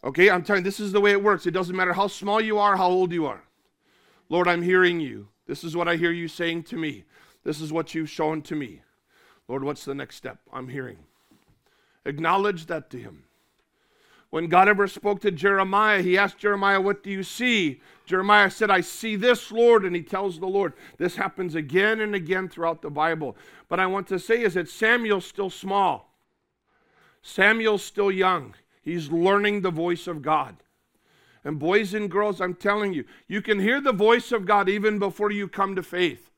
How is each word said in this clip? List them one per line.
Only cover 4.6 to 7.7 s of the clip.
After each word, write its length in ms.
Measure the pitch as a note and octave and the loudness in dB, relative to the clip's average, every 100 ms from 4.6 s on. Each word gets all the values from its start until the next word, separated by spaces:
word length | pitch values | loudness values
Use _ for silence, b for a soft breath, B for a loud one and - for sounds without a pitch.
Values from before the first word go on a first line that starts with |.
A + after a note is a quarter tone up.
hearing 360 | F3 F#3 F3+ E3+ | 2 4 4 2
you. 300 | D3 G#2+ G2+ _ - | -6 -10 -18 _ -14
This 160 | C#3+ | -12
is 140 | E3+ E3 | -8 -4
what 100 | E3+ | -2
I 80 | E3+ | 0
hear 140 | E3+ | 0
you 160 | E3+ E3+ | -2 -6
saying 380 | - E3+ E3+ | -6 -4 -4
to 120 | D#3 A#3 | -8 -8
me. 280 | D#3 A#2 - b b b | -8 -8 -18 b b b
This 180 | - D3+ | -8 -6
is 100 | D#3 | -4